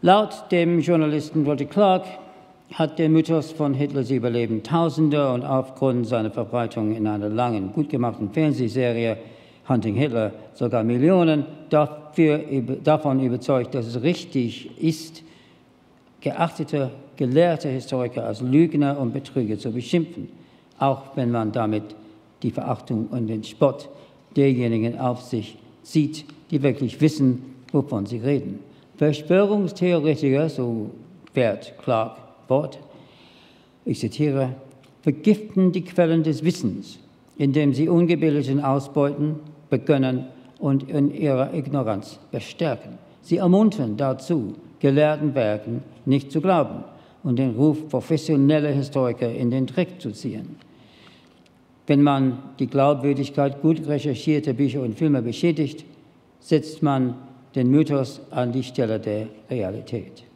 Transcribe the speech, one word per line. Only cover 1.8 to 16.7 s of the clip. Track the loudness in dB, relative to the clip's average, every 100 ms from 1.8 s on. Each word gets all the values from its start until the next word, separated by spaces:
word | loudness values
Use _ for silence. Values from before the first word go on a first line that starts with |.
| 4 4 -2 -16 -18 -20 -20 -20 _
hat | -4 -4 0
der | 4
Mythos | 4 4 0 -2
von | -4 -2
Hitlers | 0 -2 -2 -2
Überleben | 0 0 0 -2 -4
Tausende | -2 0 0 2 2 2 0
und | -2
aufgrund | -2 -2 -4 -2 0 0 0
seiner | -2 -2
Verbreitung | -4 -4 -4 -4 -4 -4 -2
in | -2
einer | -2 -4
langen, | -2 -2 -2 -4
gut | -4 -2
gemachten | -2 -2 -4 -4
Fernsehserie | 0 0 0 -2 0 0 0 -2 -4 -10 -20 -20 -20 -2
Hunting | 0 0 0
Hitler | 0 0 -2 -6 -20
sogar | -6 -2 0
Millionen | 0 2 4 4 4 2 -2 -10 0
dafür, | 2 2 -4 -10 2 4 4 0 -4 -4 -2
davon | 0 2 2 0
überzeugt, | 0 -2 0 0 0
dass | -4 -4
es | -2
richtig | 0 -2 -4 -2 -2 -4 -16 -4
ist, | -2 -2 -10 -20 -20 -20 _ _ _ _ _ _ _ _
geachtete, | -6 -2 -2 -2 -4